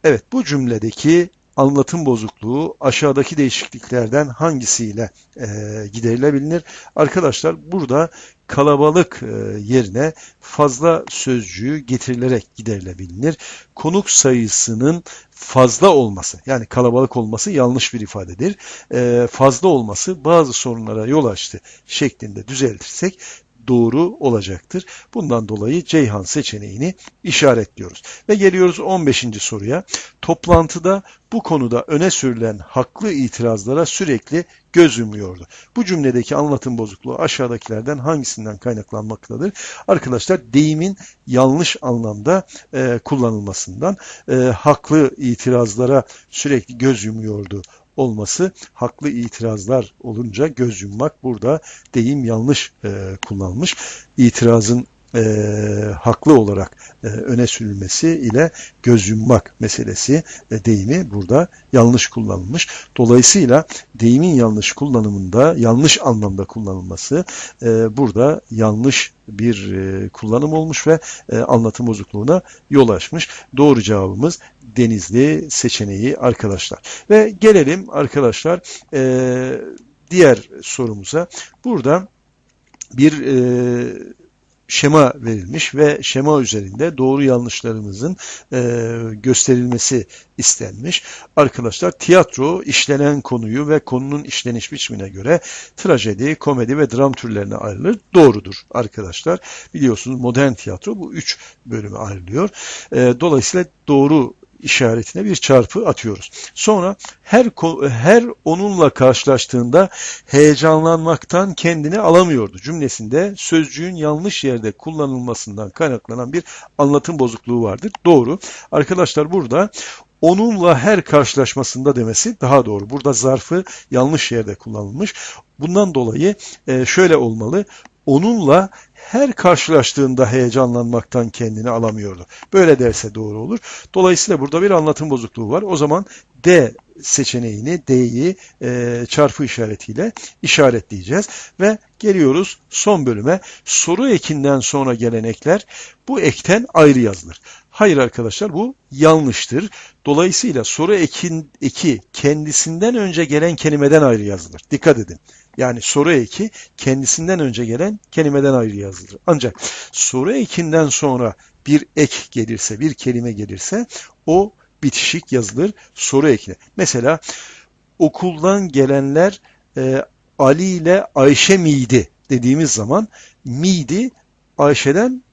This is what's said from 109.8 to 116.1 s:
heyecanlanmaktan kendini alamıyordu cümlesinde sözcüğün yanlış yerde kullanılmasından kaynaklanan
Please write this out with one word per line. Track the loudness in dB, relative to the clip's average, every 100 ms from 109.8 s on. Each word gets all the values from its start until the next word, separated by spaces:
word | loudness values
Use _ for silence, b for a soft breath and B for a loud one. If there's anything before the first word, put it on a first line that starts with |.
| 2 B B B _
heyecanlanmaktan | 6 6 6 4 4 2 0 0 -2 0 -2 -2
kendini | -2 -2 -2 -2 0
alamıyordu | 4 6 6 2 -2 -8
cümlesinde | -10 -4 -4 -6 -2 -2 -2 -6
sözcüğün | -2 -2 -2 -8 -8
yanlış | -4 -2 -2 -4 -4
yerde | -2 -2 -4
kullanılmasından | -6 -10 -4 -4 -4 -6 -8 -8 -10 -10
kaynaklanan | -4 -2 -2 -6